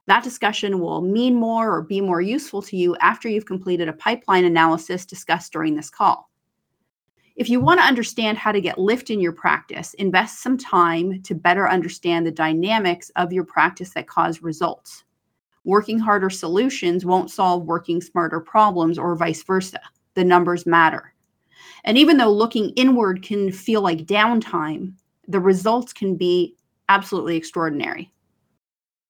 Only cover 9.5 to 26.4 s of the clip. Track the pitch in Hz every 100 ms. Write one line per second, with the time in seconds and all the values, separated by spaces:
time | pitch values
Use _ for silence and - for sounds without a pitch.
9.5 | 147 - - 165 - 196 185 220 - 254
10.5 | 262 - 185 170 165 180 190 - 165 180
11.5 | 185 190 185 170 - 175 170 165 160 160
12.5 | 160 185 220 190 175 - - 175 185 175
13.5 | - 160 - 185 - - - 165 165 165
14.5 | 156 170 - - - _ _ _ _ _
15.5 | _ - 202 214 220 220 202 190 185 165
16.5 | 180 262 269 180 175 175 185 - - 185
17.5 | 175 160 170 170 170 170 175 160 160 -
18.5 | 220 214 180 165 170 175 165 170 160 -
19.5 | 185 185 - - _ _ - 180 175 175
20.5 | 175 175 170 160 - - _ _ _ _
21.5 | _ - - - 233 302 294 226 208 226
22.5 | 233 202 240 262 240 202 185 - 202 196
23.5 | 185 - 220 190 160 160 208 220 233 220
24.5 | 175 156 156 185 - _ _ - 190 185
25.5 | 185 208 240 240 - 196 175 180 180